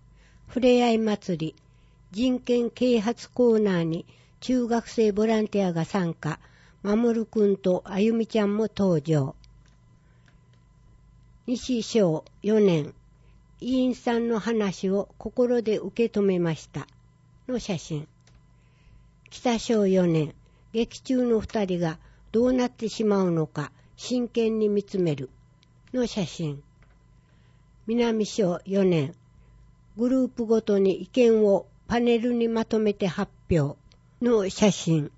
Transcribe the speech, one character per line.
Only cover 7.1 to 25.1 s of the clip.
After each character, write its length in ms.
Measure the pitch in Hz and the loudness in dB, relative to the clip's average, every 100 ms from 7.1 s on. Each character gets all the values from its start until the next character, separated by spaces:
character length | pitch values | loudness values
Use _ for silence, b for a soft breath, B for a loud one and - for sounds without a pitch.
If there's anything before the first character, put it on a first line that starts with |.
| 226 | 0
く 220 | 214 226 202 | -2 0 2
ん 100 | 196 | 2
と 260 | 190 180 | 0 -2
あ 160 | - 190 | -2 -2
ゆ 120 | 220 | 0
み 140 | 226 220 | 0 0
ち 140 | 220 | 0
ゃ 60 | 202 | 0
ん 100 | 208 | 0
も 120 | 220 | -2
登 260 | - 196 160 | 0 0 0
場。 360 | 147 151 139 - - - - _ _ b b b b b _ _ _ _ - - _ - - - - | 2 0 0 -6 -20 -20 -20 _ _ b b b b b _ _ _ _ -20 -20 _ -20 -20 -14 -6
西 380 | 247 - 240 | -6 -4 -4
小 400 | - 226 180 156 - - | -2 2 2 0 -6 -8
四 160 | 202 220 | 0 4
年、 360 | 202 160 143 - - b b b _ - | 4 2 -2 -10 -20 b b b _ -12
委 200 | 240 254 | -4 0
員 160 | 254 | 0
さ 240 | 240 247 233 | -2 -2 -2
ん 100 | 233 | 0
の 100 | 226 | -2
話 520 | 214 226 202 - 190 | -2 -2 -2 -2 -2
を 180 | 196 190 - | -2 -4 -10
心 460 | 220 - 240 240 | -8 -2 0 0
で 160 | 214 208 | 0 -2
受 320 | - - 233 | -4 -2 -2
け 100 | 208 | 0
止 20 | |
め 160 | 196 185 | 2 2
ま 160 | 170 | 0
し 140 | 160 - | -4 -8
た 180 | 147 - _ _ _ _ _ - | -14 -14 _ _ _ _ _ -8
の 100 | 247 | -8
写 200 | - 170 | -6 -8
真。 280 | - 151 156 _ _ - _ b b b b b b _ - | -6 -10 -10 _ _ -20 _ b b b b b b _ -20
北 280 | - 254 226 | -6 -2 -2
小 280 | - 220 196 | 0 0 2
四 260 | 185 180 | 2 2
年、 220 | 160 147 - b b - | 2 -2 -8 b b -8
劇 260 | 226 233 - | -4 -4 -6
中 220 | - 254 | -4 -2
の 180 | 247 220 | 0 0
二 240 | - 220 | -2 -4
人 160 | 190 175 | -2 -2
が 180 | 165 165 b b b | -4 -6 b b b
ど 120 | 220 | 0
う 80 | 254 | 2
な 140 | 254 247 | 2 -2
っ 40 | |
て 200 | - 214 | -4 -8
し 120 | - | -2
ま 200 | 214 202 | 0 2
う 80 | 185 | 2
の 160 | 165 156 | 0 -2
か 260 | - 143 b b - | -6 -10 b b -18
真 320 | - 247 233 | -6 -4 -2
剣 300 | 233 226 220 | 0 0 0
に 100 | 214 | 0
見 140 | 202 | 0
つ 160 | 202 196 | -2 -2
め 180 | 170 | 0